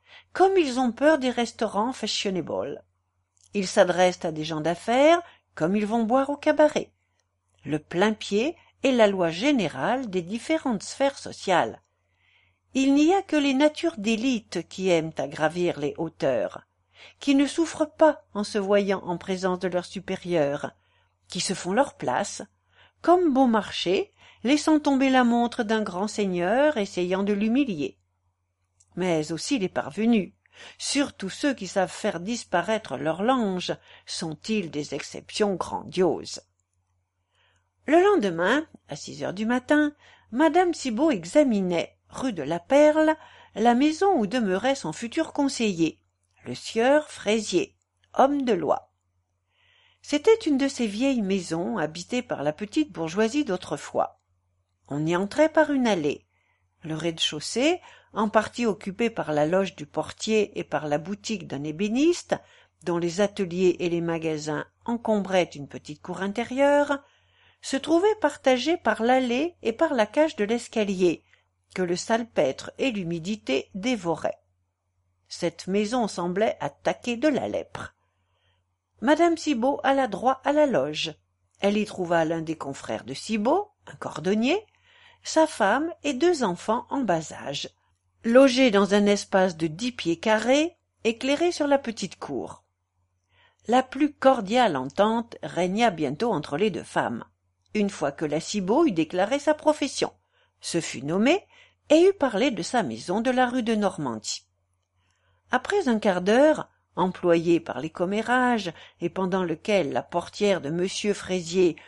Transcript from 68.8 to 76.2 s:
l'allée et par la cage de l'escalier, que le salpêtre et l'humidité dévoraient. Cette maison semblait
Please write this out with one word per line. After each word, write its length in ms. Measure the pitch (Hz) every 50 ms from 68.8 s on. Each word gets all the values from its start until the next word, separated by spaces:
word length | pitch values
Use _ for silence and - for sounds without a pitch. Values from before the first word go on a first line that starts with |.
| - 233 214 - 226
l'allée 520 | 240 254 262 262 240 240 254 302 349 - _ -
et 100 | - 220
par 220 | - 330 320 294
la 100 | 240 214
cage 320 | 208 - 294 311 311 -
de 80 | - 208
l'escalier, 800 | 202 233 240 - - - 226 214 196 196 180 190 170 151 - _ _ _ _ _ _ _ _ _ _ -
que 80 | - 185
le 140 | 170 175
salpêtre 760 | 175 - - 226 233 240 226 - 190 151 135 - - - - -
et 140 | - - 269
l'humidité 800 | 220 202 180 165 170 170 160 185 220 214 - - 262 269 - _ -
dévoraient. 640 | 196 185 254 254 214 175 170 160 151 - - - - _ _ _ _ _ _ _ _ _ _ _ _ _ _ _ _ _ -
Cette 400 | - - 175 170 160 - - 185
maison 380 | 190 208 214 208 247 254 226
semblait 520 | 196 - -